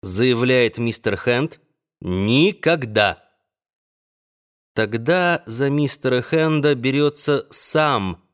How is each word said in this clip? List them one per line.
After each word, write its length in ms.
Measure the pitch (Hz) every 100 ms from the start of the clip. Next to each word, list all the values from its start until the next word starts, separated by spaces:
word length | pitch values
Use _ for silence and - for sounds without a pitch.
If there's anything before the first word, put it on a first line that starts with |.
заявляет 760 | 95 92 127 120 127 127 120 113
мистер 400 | 117 110 - 98
Хенд, 440 | - 120 117 - _ _ _ _
«никогда». 1200 | 95 92 101 127 175 208 - 165 127 107 104 85 _ _ _ _ _ _ _ _ _ _ _ _ _ _ _
Тогда 720 | - 107 113 117 180 175 170 -
за 240 | 113 139
мистера 520 | 143 143 - 131 127
Хенда 520 | 117 160 160 156 147 139
берется 720 | 123 135 147 147 - 143 -
сам 760 | - - 156 151 127 95 87 _